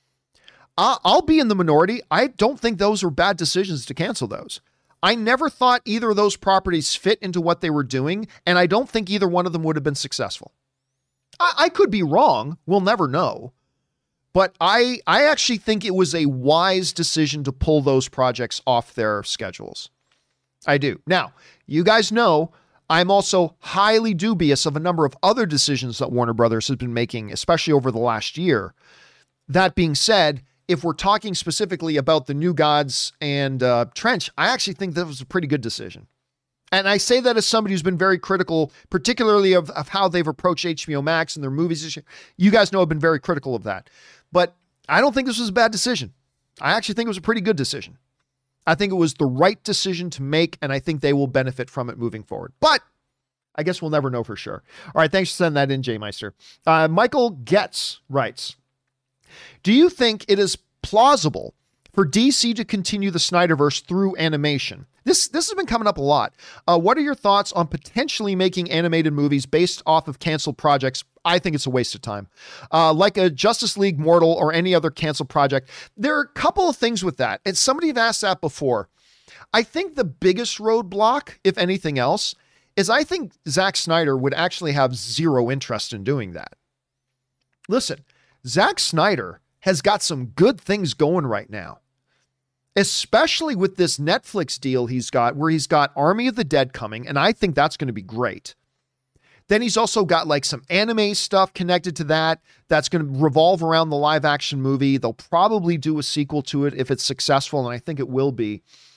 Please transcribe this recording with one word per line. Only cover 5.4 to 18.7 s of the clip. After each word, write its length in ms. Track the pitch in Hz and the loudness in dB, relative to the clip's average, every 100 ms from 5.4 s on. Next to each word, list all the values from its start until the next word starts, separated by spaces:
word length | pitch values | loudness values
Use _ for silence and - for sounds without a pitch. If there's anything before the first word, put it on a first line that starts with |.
| 302 | 0
thought 320 | - 254 247 - | 0 2 2 0
either 260 | 214 220 | -2 0
of 40 | 202 | 2
those 220 | 208 - | 2 0
properties 580 | - 190 190 175 139 - | 2 2 2 -2 -2 -2
fit 240 | 190 220 | 0 -2
into 220 | 196 180 | -2 -2
what 200 | 165 170 | 0 0
they 80 | 170 | 0
were 140 | 147 | -2
doing, 440 | 131 131 139 196 220 - - | -2 -2 -2 -4 -8 -8 0
and 120 | 180 | 2
I 100 | 175 | 4
don't 220 | 202 254 | 2 0
think 200 | 233 185 | -4 -2
either 180 | 202 190 | 0 0
one 180 | 175 180 | 0 0
of 80 | |
them 100 | 165 | -2
would 120 | 160 156 | -2 -2
have 80 | |
been 120 | 143 143 | -2 -4
successful. 580 | 135 - 107 - - _ _ _ _ _ _ _ _ - | -6 -6 -8 -10 -18 _ _ _ _ _ _ _ _ -2
I, 140 | 349 - | 0 2
I 120 | 330 | 2
could 200 | - 403 | 4 2
be 140 | 202 | 2
wrong. 540 | 165 165 285 123 120 165 - | 2 4 4 2 -4 -8 -2
We'll 160 | 196 | 0
never 260 | 185 226 151 | 2 0 0
know. 460 | 139 151 110 120 _ _ _ _ _ _ _ _ | 0 -2 -4 -12 _ _ _ _ _ _ _ _
But 220 | 180 185 - | 2 2 2
I, 380 | 170 220 247 247 - | 2 4 2 0 0
I 180 | 190 294 | 4 4
actually 320 | 302 - 226 | 2 0 -2
think 260 | - 214 | -2 -2
it 120 | 220 185 | 0 0
was 200 | 180 165 | 0 2
a 100 | 147 | 0
wise 680 | 131 127 160 185 185 185 | 0 2 2 4 0 -2
decision 500 | - 160 160 151 147 | -4 -2 0 0 -2
to 80 | 139 | -6
pull 300 | 135 - 151 | -4 0 2
those 260 | 139 135 131 | 4 2 0
projects 540 | - 127 123 120 - | 0 -2 -2 -6 -6
off 280 | - | -2